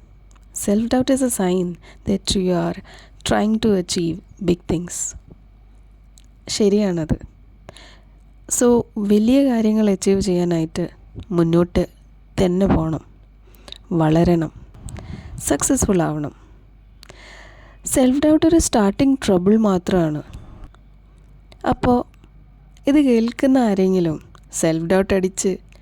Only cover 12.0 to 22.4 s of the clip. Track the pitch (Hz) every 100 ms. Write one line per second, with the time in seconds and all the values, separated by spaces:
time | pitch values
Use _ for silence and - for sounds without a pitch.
12 | - - - - 185 180 196 175 160 156
13 | - - - - - - - - - 170
14 | 156 160 170 170 156 - - - - -
15 | - - - - - - - 262 - 185
16 | 151 151 147 - - - - - - -
17 | - - - - - - - - - 294
18 | 254 277 302 311 330 330 - 247 196 -
19 | 277 269 - 180 185 220 214 185 - 185
20 | 160 151 - - - - - - - -
21 | - - - - - - - - 254 247
22 | - - - -